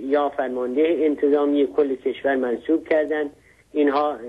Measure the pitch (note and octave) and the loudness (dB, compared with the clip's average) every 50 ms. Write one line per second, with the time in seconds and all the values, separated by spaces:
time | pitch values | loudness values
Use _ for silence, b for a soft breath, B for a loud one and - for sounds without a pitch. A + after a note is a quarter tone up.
0 | A#2 C3+ C#3 D3 C#3+ C#3 - - C3+ B2 B2+ B2+ B2 B2 B2+ C#3+ D#3 E3 E3+ C3+ | -4 -2 0 0 0 0 -2 -4 -4 -4 -2 -4 -4 -2 0 0 2 2 2 2
1 | D#3+ D3+ C#3+ - - C#3+ C#3+ D3 D3 C#3+ C#3+ C#3+ C#3 C3+ - D3+ D3 C#3 C3 C3 | 2 0 0 2 2 2 4 4 2 2 2 2 0 0 2 0 0 0 0 -4
2 | - C3+ A#2 - - C#3 C#3 C3 B2+ B2 A#2 A2+ - - D#3+ D#3+ - - D#3+ D#3 | -4 -6 -4 -2 -2 -2 0 0 0 -2 -4 -4 -2 0 0 0 0 0 0 0
3 | D3+ C#3+ D#3 D3+ D3+ C#3+ - b b b b b b b - D3+ D3 C#3+ C3+ C#3+ | 0 0 -2 -4 -4 -6 -8 b b b b b b b -2 0 2 2 2 2
4 | D3+ D3 C#3+ A2+ A#2 | 0 0 -2 -6 -10